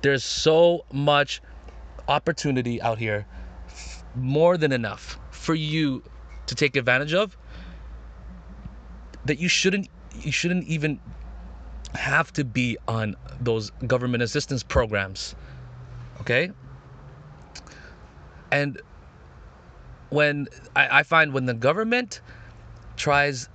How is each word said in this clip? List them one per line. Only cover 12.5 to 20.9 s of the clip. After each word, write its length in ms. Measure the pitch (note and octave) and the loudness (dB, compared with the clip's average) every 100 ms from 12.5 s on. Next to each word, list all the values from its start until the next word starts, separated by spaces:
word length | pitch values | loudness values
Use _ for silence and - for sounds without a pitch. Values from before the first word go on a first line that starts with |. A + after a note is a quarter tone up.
| B2 B2 A2+ - | 2 2 0 -2
on 300 | A2+ G#2+ G2 - - | 0 0 -4 -10 -4
those 300 | A#2+ A2+ G#2 - B2 | 0 0 -2 -8 0
government 360 | B2+ B2 A#2+ | 0 2 0
assistance 400 | A#2 D3 - C3 | 2 0 -2 -4
programs, 720 | - C3+ A2+ G#2 G2 F#2+ - - - - - - - - - - | 2 2 4 2 0 -4 -10 -10 -14 -14 -14 -16 -14 -14 -14 -10
okay? 300 | - A#2+ F3+ - - - - - - - - - - - - - - - - - - - - | 2 2 2 -4 -16 -18 -18 -18 -18 -18 -20 -20 -18 -16 -16 -18 -18 -20 -20 -20 -20 -20 -2
And 280 | C#3+ C#3+ C3 - - - - - - - - - - - - - | 0 0 -4 -16 -20 -20 -20 -20 -20 -20 -20 -20 -20 -20 -20 -2
when, 380 | C#3+ D3+ C#3+ C#3 - - C#3+ | 4 4 4 -4 -10 -2 2
I, 220 | C3 | 6